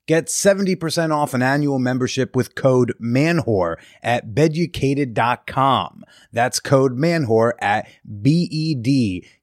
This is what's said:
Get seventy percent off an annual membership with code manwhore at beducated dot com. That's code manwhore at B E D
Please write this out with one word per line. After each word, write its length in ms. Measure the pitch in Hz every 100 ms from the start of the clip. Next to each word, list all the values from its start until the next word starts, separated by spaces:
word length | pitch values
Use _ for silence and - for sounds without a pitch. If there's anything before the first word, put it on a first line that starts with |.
| -
Get 240 | 160 -
seventy 460 | - 202 196 190 185
percent 380 | 165 170 160
off 200 | 151 147
an 80 | 127
annual 380 | 127 143 147 135
membership 560 | 127 127 127 - 127 131
with 200 | 120 -
code 380 | 135 127 117 -
manwhore 760 | 117 123 156 170 117 101 85 82 - -
at 320 | - 120 110
beducated 800 | 107 160 156 170 - 135 139 139
dot 340 | 113 117 123 -
com. 560 | - 135 120 87 - - _ _
That's 260 | 113 123 -
code 380 | - 139 135 120
manwhore 560 | 165 165 123 113 117 -
at 280 | 101 107 - _ - 104
B 280 | 117 165 175
E 240 | 156 160 139
D 500 | 113 139 110 90 - _